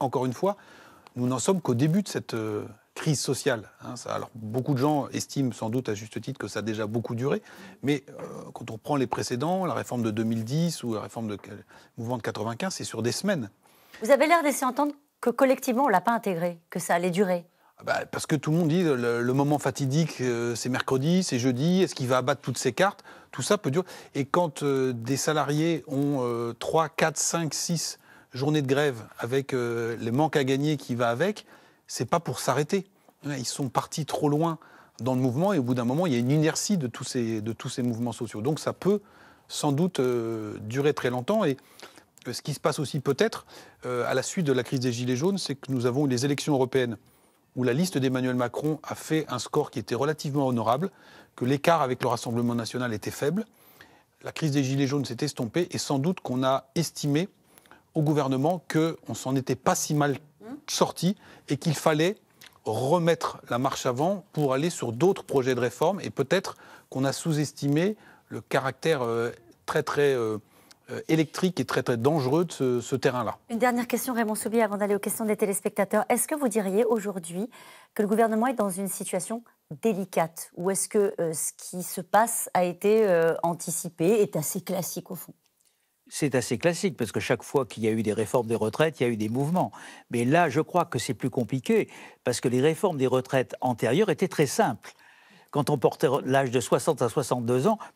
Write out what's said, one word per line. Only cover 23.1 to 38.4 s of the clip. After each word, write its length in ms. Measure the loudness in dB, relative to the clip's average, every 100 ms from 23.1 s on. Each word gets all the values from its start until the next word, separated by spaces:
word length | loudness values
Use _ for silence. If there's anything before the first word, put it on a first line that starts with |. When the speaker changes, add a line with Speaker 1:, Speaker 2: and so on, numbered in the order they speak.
| -20 -16
Speaker 1:
Tout 120 | -10
ça 160 | 0 0
peut 120 | 2
durer. 140 | -2 -4 -12 -8
Et 100 | -6
quand, 380 | 0 0 0 0
euh, 320 | 0 2 0
des 240 | -2 -4 -2
salariés 640 | 0 0 0 0 0 0 -4
ont, 340 | -2 0 0
euh, 340 | -2 -2 -4 -6
trois, 300 | 0 0 0
quatre, 300 | 0 0 0
cinq, 340 | -2 0 -2
six 460 | -4 -4 -2 -4 -10 _ -20 _
journées 300 | -4 0 2
de 40 | 2
grève 400 | 2 2 -2 -12 -10
avec, 340 | -2 -2 0
euh, 440 | -2 -2 -2 -4 -4
les 120 | -2
manques 240 | 0 2 2
à 80 |
gagner 340 | 2 2 0 -2
qui 160 | -4
va 160 | 0 0
avec, 340 | 2 -2 -2 -12 -20 -20 _ -14
c'est 200 | -6 -2
pas 80 | -2
pour 220 | -2 -4
s'arrêter. 480 | 0 0 0 -2 -2 _ _ _
Ils 220 | -8 -6 -6
sont 220 | -6 -2
partis 380 | -2 -4 -6 -4
trop 220 | 0 2
loin 300 | 2 0 -2 -12 -20 -20 -6
dans 160 | -2
le 60 | 2
mouvement 320 | 2 2 2
et 60 | 2
au 40 |
bout 120 | 2
d'un 100 | 0
moment, 220 | 0 0 2
il 80 |
y 20 | 2
a 20 |
une 140 | 2
inertie 460 | 4 4 0 0 0
de 100 | -2
tous 160 | -6
ces, 360 | -6 -4 -2 -2
de 120 | -4
tous 160 | -8 -8
ces 160 | -4
mouvements 260 | -2 -2 -4
sociaux. 320 | -4 -8 -4